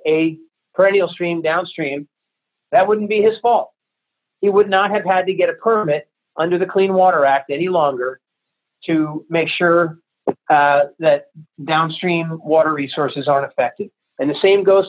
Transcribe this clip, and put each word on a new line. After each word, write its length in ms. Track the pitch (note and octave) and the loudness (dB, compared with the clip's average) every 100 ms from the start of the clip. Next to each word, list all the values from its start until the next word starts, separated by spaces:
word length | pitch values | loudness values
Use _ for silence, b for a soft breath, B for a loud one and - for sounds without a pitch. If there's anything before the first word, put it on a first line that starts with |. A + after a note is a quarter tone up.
| D#3 | -2
a 320 | D#3 D#3+ D#3+ - _ _ - | 0 0 -4 -14 _ _ 0
perennial 320 | F#3+ G3 F3 | 2 2 0
stream 340 | - F3 E3+ | -4 -6 -4
downstream, 680 | D#3 E3+ F3 - C#3+ C#3 D3 _ _ _ _ _ _ | -2 -2 -4 -8 -6 -8 -10 _ _ _ _ _ _
that 160 | E3 G3 | 2 2
wouldn't 220 | G#3+ G#3 | 0 0
be 120 | G#3+ | 0
his 140 | G#3+ A3 | 2 2
fault. 300 | A#3+ G#3+ - _ _ _ _ _ _ _ | 0 0 -2 _ _ _ _ _ _ _
He 80 | G3+ | 0
would 200 | G3 G3+ | 2 2
not 220 | F#3+ G3+ | 2 0
have 140 | G3+ F3 | -2 0
had 200 | F#3 F#3 | 0 0
to 60 | |
get 160 | F3+ F3 | 0 -2
a 40 | |
permit 560 | - A3+ A3 E3+ D3 - _ _ D#3+ | -2 -2 0 0 -4 -6 _ _ -6
under 200 | E3+ F3 | -2 -2
the 80 | F3+ | -2
Clean 280 | F#3+ F#3+ | 0 0
Water 300 | F#3 F#3 E3 | 4 2 4
Act 260 | C#3 C#3 - | 2 0 -2
any 200 | C#3+ F#3 | -6 -2
longer 500 | F3 D3 B2+ B2+ C3 _ _ _ _ _ _ - | 0 0 -2 -6 -10 _ _ _ _ _ _ -4
to 400 | D#3+ D#3 D3+ - | -2 -2 -6 -6
make 180 | E3 D#3 | -4 -4
sure, 520 | - F3 E3+ E3 D#3+ _ _ - C3+ - | -2 0 2 0 -6 _ _ -8 -6 0
uh, 320 | D3+ C#3+ C#3+ C#3+ - | 2 4 2 0 -2
that 260 | D#3+ C#3+ - D#3 D#3 - | 0 0 -2 -20 -20 -14
downstream 760 | C#3+ D#3+ D#3+ D#3+ F3+ E3+ E3 E3 | -4 -2 -2 -4 -4 -4 -4 -8
water 300 | D3 D#3+ D#3 | -2 0 2
resources 540 | D3+ C#3 - C#3 C#3+ D3 | -2 -6 -4 -4 -4 -2
aren't 180 | C#3 C#3 | -2 -2
affected. 440 | - A#2+ - G3+ _ _ - | -4 -4 -6 -14 _ _ -6
And 100 | C#3+ | -4
the 100 | C#3+ | 0
same 220 | F#3+ G3 | 2 4
goes 220 | F#3+ F#3+ | 4 2